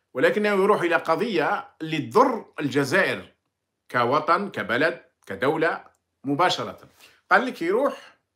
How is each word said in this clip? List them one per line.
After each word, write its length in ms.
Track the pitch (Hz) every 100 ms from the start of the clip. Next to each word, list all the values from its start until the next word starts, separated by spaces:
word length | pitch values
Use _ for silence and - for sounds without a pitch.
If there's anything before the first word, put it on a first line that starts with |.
| _
ولكنه 360 | - 165 208 208
يروح 320 | 202 196 202
إلى 140 | 170 165
قضية 720 | 160 165 233 175 151 202 - -
اللي 160 | 160 156
تضر 480 | 117 131 269 220 - -
الجزائر 720 | 143 131 131 185 156 104 92 _ _ _ _ _ -
كوطن، 580 | 127 120 147 151 175 196
كبلد، 500 | 120 98 120 160 170 - _ -
كدولة 580 | 95 135 160 160 190 - _ _ _
مباشرة. 640 | 135 143 180 170 107 - - _ - _ -
قال 140 | 190 254
لك 160 | 247
يروح 520 | 170 214 277 - - _ _